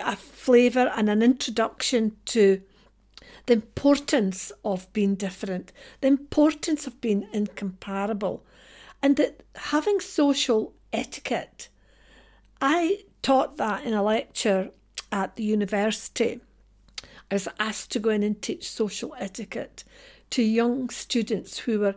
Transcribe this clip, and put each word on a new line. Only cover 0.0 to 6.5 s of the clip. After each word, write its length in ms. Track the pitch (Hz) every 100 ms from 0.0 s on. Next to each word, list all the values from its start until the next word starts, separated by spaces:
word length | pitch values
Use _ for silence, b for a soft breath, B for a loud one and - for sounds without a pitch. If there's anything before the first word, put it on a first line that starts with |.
a 140 | 240 202
flavour 760 | - - - 240 247 254 247 -
and 120 | 214
an 120 | 208
introduction 960 | 240 262 - 220 226 - - 240 220 - -
to 360 | 233 196 190 b b b _ _ - B B -
the 80 |
importance 1000 | 233 - - 285 285 285 277 190 190 - -
of 280 | 214 185 -
being 220 | 214 202 196
different, 560 | 196 - 202 185 180 B B B
the 60 | 269
importance 800 | 277 285 - 302